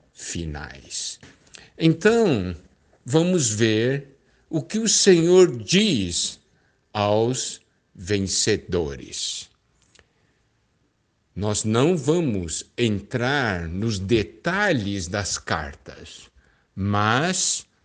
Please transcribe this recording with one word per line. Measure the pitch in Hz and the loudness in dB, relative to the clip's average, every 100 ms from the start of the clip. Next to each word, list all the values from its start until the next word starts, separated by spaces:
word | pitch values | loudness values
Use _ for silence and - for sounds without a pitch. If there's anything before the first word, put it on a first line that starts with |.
| _ | _
finais. | - - - 82 73 73 67 - - - - - - _ - - - | -18 -12 -8 -8 -8 -12 -16 -14 -12 -10 -12 -20 -20 _ -20 -20 0
Então, | 165 165 214 233 214 117 90 82 - _ _ _ | 2 4 4 4 4 2 0 -8 -14 _ _ _
vamos | - 151 175 180 120 | 0 2 4 2 0
ver | 104 113 107 120 143 143 _ _ _ _ | 2 2 2 2 -2 -6 _ _ _ _
o | 160 | -6
que | - 220 | -4 -4
o | 220 | 0
Senhor | - 202 175 165 185 175 123 | 2 6 6 8 8 6 4
diz | 104 185 214 123 90 82 - - _ _ _ _ _ | 0 2 4 2 -2 -4 -6 -8 _ _ _ _ _
aos | 107 104 107 117 127 - - _ _ _ | -2 2 2 2 -2 -8 -12 _ _ _
vencedores. | - 90 101 95 - - 98 - 87 76 65 - - - - - _ _ _ _ _ _ _ _ _ _ _ _ _ _ _ _ _ _ | -16 -4 -2 0 -2 0 -2 -2 -4 -4 -8 -12 -10 -10 -10 -14 _ _ _ _ _ _ _ _ _ _ _ _ _ _ _ _ _ _
Nós | - 104 104 | -6 -4 -2
não | 110 113 147 180 | 0 2 2 2
vamos | 131 175 156 101 82 - - - | 0 0 0 -2 -6 -8 -12 -2
entrar | 120 101 - 120 123 147 117 90 82 | -2 -2 -4 -4 -2 -2 -2 -2 -4
nos | 90 113 101 | -4 -4 -4
detalhes | 95 117 98 - 170 190 208 143 101 101 85 | 0 2 0 -4 -6 -2 0 0 -2 -6 -4
das | 101 95 - | -4 -4 -8
cartas, | - 85 71 - - - - - - _ _ _ _ | -4 -4 -4 -12 -20 -20 -20 -20 -20 _ _ _ _
mas | - 101 101 107 120 170 185 - - - _ | -4 0 2 2 2 0 -2 -4 -4 -10 _